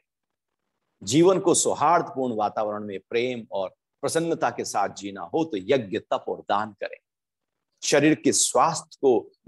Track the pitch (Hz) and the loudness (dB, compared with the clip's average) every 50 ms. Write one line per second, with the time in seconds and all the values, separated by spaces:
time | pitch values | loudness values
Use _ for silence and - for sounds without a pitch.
0 | - _ _ _ _ _ _ _ _ _ _ _ _ _ _ _ _ _ _ _ | -16 _ _ _ _ _ _ _ _ _ _ _ _ _ _ _ _ _ _ _
1 | 98 98 123 160 170 190 185 180 190 175 143 - - 120 92 - 143 156 175 175 | -6 0 2 4 6 6 4 4 2 2 2 2 2 0 0 0 2 2 2 2
2 | 170 - - 139 131 123 110 107 104 101 - 117 107 107 104 104 107 104 98 92 | 0 -2 -4 -4 -4 -4 -2 -2 -2 -2 -2 -2 -4 -4 -4 -6 -8 -8 -10 -10
3 | - _ 120 117 120 127 123 117 110 - 101 98 95 92 - _ _ _ _ _ | -8 _ -2 -2 -2 -2 -4 -8 -10 -8 -6 -6 -6 -6 -8 _ _ _ _ _
4 | - 131 - 160 165 165 156 160 151 120 117 - 104 - - 110 98 98 - - | -6 -2 -2 0 0 0 0 0 0 -2 -2 -4 -6 -4 -2 -2 -2 -2 -4 -8
5 | 98 101 98 98 87 85 - 160 160 160 - 95 92 104 139 131 110 95 110 98 | -12 -12 -10 -10 -10 -4 -2 -2 -2 -2 -4 -6 0 0 0 0 0 -2 -6 -8
6 | - _ 135 - - 117 95 85 - - 101 104 110 107 101 _ - - - - | -4 _ -4 -4 -4 -6 -8 -8 -4 -2 -2 -2 -2 -4 -8 _ -10 -10 -10 -14
7 | _ _ _ _ _ _ _ _ _ _ _ _ _ _ _ _ - - 156 143 | _ _ _ _ _ _ _ _ _ _ _ _ _ _ _ _ -2 2 2 4
8 | 143 156 156 - - 131 104 - - - - 123 143 170 165 - - _ - _ | 6 4 4 4 2 2 2 2 0 2 4 4 4 4 2 -2 -8 _ -8 _
9 | - 135 117 101 - - _ _ _ | 2 4 4 4 0 -4 _ _ _